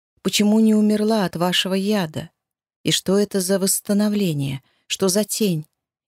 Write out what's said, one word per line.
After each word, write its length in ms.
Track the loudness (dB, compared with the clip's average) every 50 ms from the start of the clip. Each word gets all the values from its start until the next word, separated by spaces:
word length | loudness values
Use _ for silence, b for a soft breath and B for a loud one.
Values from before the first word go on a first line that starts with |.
| _ _ _ _
Почему 400 | -6 -4 0 2 2 4 4 4
не 140 | 4 4 4
умерла 500 | 4 4 2 2 2 0 0 0 0 0
от 120 | -2 -2
вашего 360 | -2 -2 0 0 -2 -2 -2
яда? 560 | -2 -2 0 0 0 -2 -2 -4 -6 -10 -10 -10 _ _ _ _ _ _ _ _ _ _ -4
И 60 | -2
что 260 | -2 -2 0 0 2 2
это 220 | 0 0 -2 -4
за 180 | -2 0 0 0
восстановление? 1040 | 0 0 -2 -2 -2 -2 0 0 2 0 0 0 0 -2 -2 -2 -4 -4 -6 -8 _ _ _ _ _
Что 220 | -10 -6 -2 0 0
за 160 | 0 0 -2
тень? 420 | -2 -4 -2 -2 -2 -2 -4 -6 _ _ _ _ _ _ _ _